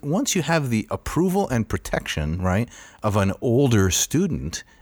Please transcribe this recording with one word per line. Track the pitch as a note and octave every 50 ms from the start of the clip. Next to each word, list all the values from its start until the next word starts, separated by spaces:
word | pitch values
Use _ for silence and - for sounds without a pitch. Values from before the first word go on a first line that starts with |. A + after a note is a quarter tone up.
| -
once | C#3+ D#3 G#3 C#4+ - -
you | F#3+
have | D3 - E3+ D#3+ C#3+ B2+
the | A#2 A2 - -
approval | - G2 - - - D3+ F3 F#3+ F3 G3+ G3 -
and | C3 A#2 G#2+ -
protection, | - F#2 - - - - - - - - D2+ D2+ D#2+ F2+
right, | F2+ F#2 F2+ G#2 A#2+ - - - - - - -
of | - G#2+ G2
an | G#2+ G2 G2 F#2+ -
older | - B2+ A#2 C3 C#3+ C3 A#2 G#2 F#2+ F#2
student | F2+ - - - - D3 G3 F#3 F#2 C2+ B1+ D#2 - - - - _ -